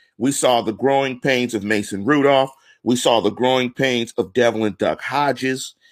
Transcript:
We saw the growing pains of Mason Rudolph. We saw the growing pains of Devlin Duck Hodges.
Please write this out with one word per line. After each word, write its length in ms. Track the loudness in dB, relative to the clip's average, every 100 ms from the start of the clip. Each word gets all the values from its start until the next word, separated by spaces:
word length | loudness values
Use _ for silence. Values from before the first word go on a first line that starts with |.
| _ -4
We 140 | -4
saw 320 | 0 2 2
the 100 | 0
growing 460 | -2 0 2 0 -2
pains 360 | -2 0 0
of 100 | -4
Mason 400 | -2 -2 -2 -6
Rudolph. 480 | 0 2 4 4 2 -6 _ _
We 100 | -2
saw 260 | 0 2 2
the 100 | 2
growing 420 | 0 0 0 -2
pains 420 | -2 -2 -2 -4 -4
of 160 | -4
Devlin 440 | 2 0 2 -4 -2
Duck 240 | -2 -2
Hodges. 720 | -4 -2 -2 -2 -4 -6 -10 _ _